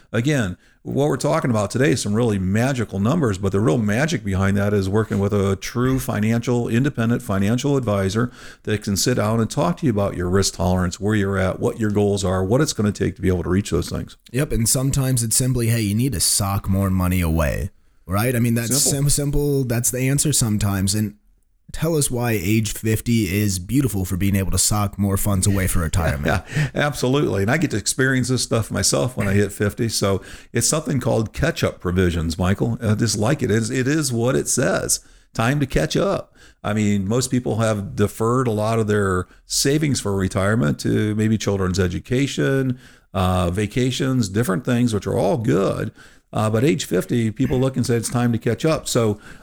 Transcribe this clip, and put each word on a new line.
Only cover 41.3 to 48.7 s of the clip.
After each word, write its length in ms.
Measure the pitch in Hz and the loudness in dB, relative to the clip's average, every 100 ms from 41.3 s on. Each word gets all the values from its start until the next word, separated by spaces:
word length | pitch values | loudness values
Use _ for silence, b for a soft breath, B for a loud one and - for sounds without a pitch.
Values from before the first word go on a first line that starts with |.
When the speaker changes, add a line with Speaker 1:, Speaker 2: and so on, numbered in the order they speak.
| 110 | 0
Speaker 1:
children's 420 | - 98 92 90 | 0 0 0 0
education, 1000 | 90 90 - 123 139 - 143 135 131 127 B B B | 0 -2 -4 -2 -2 -2 0 0 -2 -4 B B B
uh, 380 | 95 92 92 87 | -2 2 2 0
vacations, 760 | 92 104 131 131 131 135 131 98 | 0 -2 0 0 0 0 0 0
different 380 | 98 123 180 - | 0 0 -2 0
things, 260 | 120 123 | 0 2
which 140 | 104 98 | 0 -2
are 140 | 98 | 0
all 180 | 170 160 | 0 0
good. 540 | 110 170 185 - 107 B B B B | 2 2 0 -2 -6 B B B B
Uh, 160 | - 107 | -2 0
but 160 | 113 | 2
age 220 | 139 175 - | 2 0 -2
fifty, 460 | 180 - 123 110 | -2 0 0 0
people 260 | 104 131 131 | 0 0 2
look 160 | 131 131 | 0 0
and 120 | 117 | 0
say 80 | 117 | 0
it's 120 | 107 | 0
time 240 | 127 120 | 0 0
to 60 | 113 | 0
catch 260 | 123 110 | 0 0
up. 240 | 156 | 0